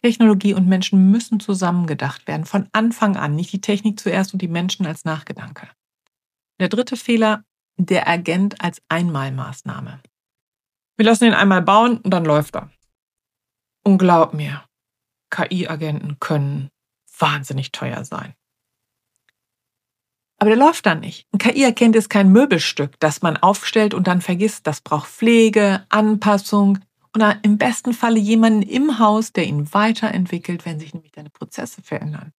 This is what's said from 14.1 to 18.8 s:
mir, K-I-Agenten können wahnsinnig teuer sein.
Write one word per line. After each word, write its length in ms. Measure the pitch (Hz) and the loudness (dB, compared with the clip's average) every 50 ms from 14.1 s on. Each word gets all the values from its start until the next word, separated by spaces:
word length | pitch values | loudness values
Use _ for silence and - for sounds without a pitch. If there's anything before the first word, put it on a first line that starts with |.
| 175 165 160 - - | 6 4 4 2 0
mir, 280 | 151 147 139 139 143 - _ _ _ _ _ _ _ _ _ _ _ _ _ | -8 -8 -8 -10 -12 -16 _ _ _ _ _ _ _ _ _ _ _ _ _
K-I-Agenten 880 | - - 175 - 185 180 180 - 160 151 160 156 147 147 - 147 147 - | -8 -6 -6 -4 -4 -6 -6 -6 -8 -8 -8 -6 -8 -8 -8 -10 -10 -10
können 480 | - - 160 147 139 139 143 147 135 143 _ _ _ _ _ _ _ _ - - | -6 -4 -4 -2 -2 -4 -6 -8 -10 -12 _ _ _ _ _ _ _ _ -8 -4
wahnsinnig 540 | 165 151 147 151 135 - 135 135 131 - | -4 -2 -2 -4 -8 -8 -8 -8 -8 -10
teuer 320 | - - - - 117 - - | -10 -10 -10 -10 -10 -10 -12
sein. 300 | - - - - - - _ _ _ _ _ _ _ _ _ | -12 -12 -14 -14 -14 -20 _ _ _ _ _ _ _ _ _